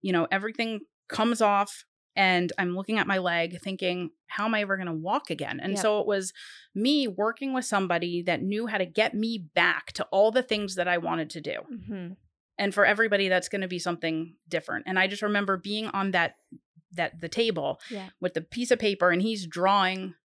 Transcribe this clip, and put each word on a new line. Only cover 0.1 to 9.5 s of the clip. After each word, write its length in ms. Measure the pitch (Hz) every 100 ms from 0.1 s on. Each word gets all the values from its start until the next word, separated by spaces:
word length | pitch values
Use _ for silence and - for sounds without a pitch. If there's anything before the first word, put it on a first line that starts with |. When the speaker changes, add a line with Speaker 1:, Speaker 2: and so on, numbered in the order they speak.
Speaker 1:
know, 140 | 175 -
everything 480 | 190 214 220 226 214 - _ -
comes 320 | - 226 226
off 420 | 214 202 202 - - _ _ -
and 380 | 190 180 175 -
I'm 160 | 180
looking 240 | 180 190 220
at 80 | 196
my 100 | 190
leg 420 | 175 170 170 175
thinking, 500 | 196 190 185 180 170 - -
"How 180 | - 214
am 100 | 214
I 60 |
ever 160 | 196 190
gonna 160 | 180
walk 360 | 160 170 262 -
again?" 300 | 151 147 139
And 120 | 190
Speaker 2:
Yep. 80 | 196
Speaker 1:
so 180 | 214 208
it 80 | 208
was 240 | 196 190 - - - -
me 320 | 196 247 294 247
working 420 | 185 226 - 269
with 140 | 254 247
somebody 560 | 202 185 170 175 175
that 200 | 175 160
knew 260 | 190 208 226
how 100 | 208
to 80 | 180
get 280 | 208 226
me 240 | 208 226 226 160